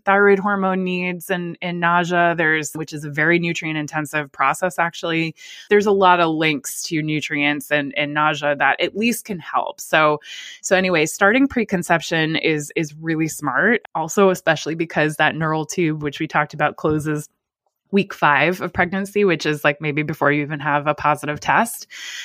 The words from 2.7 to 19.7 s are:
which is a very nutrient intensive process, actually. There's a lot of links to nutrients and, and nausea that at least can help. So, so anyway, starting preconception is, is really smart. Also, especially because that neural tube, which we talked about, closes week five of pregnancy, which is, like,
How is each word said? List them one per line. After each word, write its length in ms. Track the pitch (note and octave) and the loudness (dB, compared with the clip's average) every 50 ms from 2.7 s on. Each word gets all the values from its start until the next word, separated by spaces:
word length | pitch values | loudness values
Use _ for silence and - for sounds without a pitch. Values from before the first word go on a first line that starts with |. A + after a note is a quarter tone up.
| - | -8
which 200 | D#3 D#3+ - D#3+ | -10 -10 -8 -10
is 100 | D3 D#3 | -10 -10
a 40 | D3 | -6
very 300 | C#3 D#3 D#3 E3 F3 E3+ | -2 0 2 4 4 4
nutrient 380 | E3+ E3+ E3 - E3+ D#3 D#3 | 2 0 -4 -4 -4 -6 -4
intensive 540 | D#3 D3+ C#3 - D#3 D3+ - - D3+ D3 C3+ | -4 -6 -4 -4 -6 -6 -4 -4 -4 -4 -4
process, 480 | - - C3+ C#3 D3+ - F#3 F3+ - - | -2 0 0 0 2 0 -2 -4 0 -2
actually. 560 | E3+ E3+ - - - E3+ E3 E3 E3 D#3+ - - - - - - - - | -2 -2 -4 -6 -4 -2 -2 -2 -2 -4 -6 -10 -18 -20 -20 -10 -2 2
There's 160 | G#3 G#3 G3+ | 2 4 4
a 60 | G#3+ | 4
lot 280 | G3 G3 F#3+ F3+ F3+ F3 | 4 6 6 6 6 6
of 140 | E3+ D#3+ D#3 | 4 2 2
links 480 | D#3 D#3+ D#3 D3+ C3+ - - - - - | 2 2 0 0 -2 -4 -10 -10 -10 -8
to 180 | - E3 D3+ | -6 -4 -4
nutrients 720 | D3+ D#3 D3+ D3 - - D#3 D3 C#3+ D3 D3 D3 - - | -2 -2 -2 -4 -4 -4 -2 0 0 0 0 -2 -4 -2
and, 220 | D3 D3 C#3+ C#3 - | -2 -2 -2 -2 -4
and 160 | - D3 C#3+ D3 | -4 -4 -2 0
nausea 420 | D3+ D3+ D3+ D#3 C#3+ D3+ D3 C#3+ | 0 2 0 0 0 0 -2 0
that 260 | C3+ C#3+ C#3 - - | 2 2 0 2 0
at 140 | F3 - - | -2 -4 -2
least 300 | G3 A3+ A#3+ G#3+ - - | -2 -2 -2 -2 -4 -6
can 140 | - G3+ D#3+ | -10 -10 -10
help. 420 | - - - B2+ - - - - | -8 -4 -4 -4 -4 -4 -8 -12
So, 380 | - - - D#3 D#3 D3+ D3+ D3 - - - - - - - - | -6 0 2 2 4 2 0 -2 -6 -12 -18 -16 -16 -18 -16 -8
so 140 | - - G3 | -2 0 0
anyway, 300 | F#3 F#3 F#3 F3+ D#3 D3+ | 2 2 2 2 2 2
starting 420 | E3 - - G3+ G3 A3+ C4+ C#4 | 0 0 2 4 4 4 4 4
preconception 880 | C4+ - B3 G#3+ - - F3+ E3 - F3 E3 - - E3+ D#3+ D#3 D#3 D#3+ | 2 2 0 -2 0 -2 -2 0 2 0 0 0 0 0 0 0 0 0
is, 360 | - - D#3+ D#3 D3+ D3 D3 - | 0 0 0 0 0 -2 -4 -4
is 200 | E3 E3 D3 D3+ | -4 -4 -4 -6
really 320 | D#3 D#3+ E3 D#3+ D#3 D#3+ | -8 -4 -4 -2 0 -2
smart. 540 | D#3+ - - D3 C#3 B2 C3+ F3 G#3+ A#3+ - - - - | -2 -4 -6 -6 -2 0 2 2 2 2 0 -2 -6 -8
Also, 360 | E3 D#3+ D#3+ - G#3 G3 F#3+ | -6 -6 -2 2 4 4 4
especially 460 | F#3 - - D#3+ D#3 D3+ - D3 D#3+ | 4 2 2 0 0 0 0 -6 -4
because 420 | E3 E3 D#3+ - F3 D3+ D#3 D3+ | -4 -4 -4 -2 0 0 0 2
that 180 | - D#3 D3 - | 2 0 0 0
neural 300 | D#3 D#3+ D#3 D#3+ D#3 D3+ | 0 -2 -2 -2 -2 -4
tube, 360 | - - F#3 F3 D#3 D#3 D#3 | -4 -2 -2 0 0 0 -2
which 180 | D3 D3 - - | -6 -6 -6 -6
we 80 | D#3+ | -6
talked 260 | D#3 - D#3 D3 - - | -2 -2 -2 -2 -2 -2
about, 240 | D3+ D3+ D3 - | -2 -2 -2 -2
closes 520 | - - D#3 D#3 D3+ C#3+ D#3 D3+ D3+ - - _ _ _ _ _ _ _ _ _ _ _ - | 0 0 0 0 0 -2 -2 -4 -4 -6 -10 _ _ _ _ _ _ _ _ _ _ _ 0
week 220 | G3 G3+ F#3+ G3 - | 0 0 0 0 -2
five 480 | - E3+ D3+ C#3+ C3+ D3 E3+ F#3 F#3 | 0 2 4 4 4 4 2 0 -2
of 120 | - F3 - | -4 -6 -2
pregnancy, 500 | - F3+ E3+ F#3+ F#3+ G3 G3 - G#3 G3+ | -2 -2 -2 -2 -6 -6 -2 0 2 2
which 200 | F#3+ E3 D3+ - | 2 2 2 0
is, 180 | D#3 D3+ D3 - | -2 -2 0 0
like, 160 | D3+ | 0